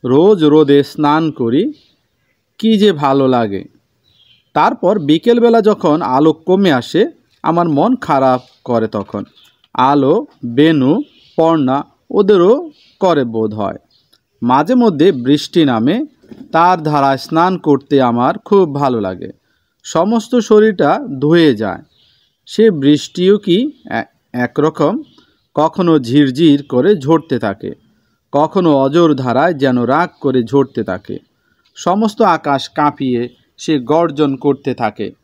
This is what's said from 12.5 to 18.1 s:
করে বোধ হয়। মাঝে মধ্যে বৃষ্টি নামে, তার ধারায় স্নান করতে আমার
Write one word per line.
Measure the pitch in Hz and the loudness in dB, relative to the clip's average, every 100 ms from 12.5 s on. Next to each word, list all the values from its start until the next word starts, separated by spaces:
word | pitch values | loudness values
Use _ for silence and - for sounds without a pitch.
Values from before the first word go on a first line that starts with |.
| 262 339 _ _ _ | 2 -2 _ _ _
করে | 190 156 120 | -2 0 -2
বোধ | 110 110 | -4 -6
হয়। | 107 101 - _ _ _ _ _ _ | -4 -8 -8 _ _ _ _ _ _
মাঝে | 120 131 160 254 | 0 0 2 2
মধ্যে | 233 151 170 | 2 2 2
বৃষ্টি | 143 120 147 - 180 147 | 2 0 -2 0 0 0
নামে, | 117 120 214 302 _ _ - - | 0 0 -2 -6 _ _ -20 -4
তার | 160 175 185 | 0 2 0
ধারায় | 151 147 139 135 - | 0 0 0 -2 -4
স্নান | 160 175 185 | -2 0 -2
করতে | - 139 - 143 | 0 0 0 0
আমার | 127 | 2